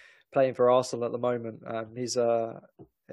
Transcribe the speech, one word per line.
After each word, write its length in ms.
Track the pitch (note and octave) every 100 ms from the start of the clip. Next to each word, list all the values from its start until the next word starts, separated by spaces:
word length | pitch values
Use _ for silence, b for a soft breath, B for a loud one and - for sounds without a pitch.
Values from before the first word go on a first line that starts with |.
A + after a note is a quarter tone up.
| B B _
playing 220 | C#3+ C3
for 160 | A#2+ B2
Arsenal 340 | B2+ B2+ A#2+
at 80 | A#2
the 60 | A#2+
moment. 420 | B2 A#2+ A2+ G#2+ A#2
Um, 220 | A2+ A2 A#2
he's 200 | A#2+ B2
a, 440 | A#2 A#2 A2+ - - - - _ -